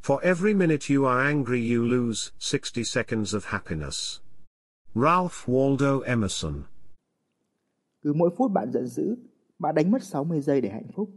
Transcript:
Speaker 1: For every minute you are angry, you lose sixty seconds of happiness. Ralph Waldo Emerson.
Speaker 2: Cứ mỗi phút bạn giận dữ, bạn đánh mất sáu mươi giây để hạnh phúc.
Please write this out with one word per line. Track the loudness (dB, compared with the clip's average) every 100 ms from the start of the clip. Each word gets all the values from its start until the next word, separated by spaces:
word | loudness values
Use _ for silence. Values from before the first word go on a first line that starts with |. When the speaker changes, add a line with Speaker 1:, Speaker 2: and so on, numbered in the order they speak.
Speaker 1:
For | 0 0
every | 2 2 2
minute | 4 4 2 2 2
you | 4
are | 4
angry, | 2 0 0 0 2 2
you |
lose | 2 2 0 -2 -6 -8
sixty | -4 -4 -4 -6
seconds | -4 -4 -2 -2 -2 -4
of |
happiness. | -4 -6 -4 -6 -6 -8 -10 -10 -12 -14 -16 _ _ _ -8 0
Ralph | 4 4 2 -6 0
Waldo | 2 4 4 2 2
Emerson. | 0 0 0 -2 -6 -6 -10 -14 -14 -16 _ _ _ _ _ _ _ _ _ _
Speaker 2:
Cứ | -4
mỗi | 2 2 4
phút | 2
bạn | 2 0
giận | -2 -2
dữ, | -2 -2 -4 -8 _ _ _
bạn | -2 2
đánh | 4
mất | 2
sáu | 0 -4
mươi | -2 -2
giây | 2 2
để | 0
hạnh | -4 -12 -8
phúc. | -8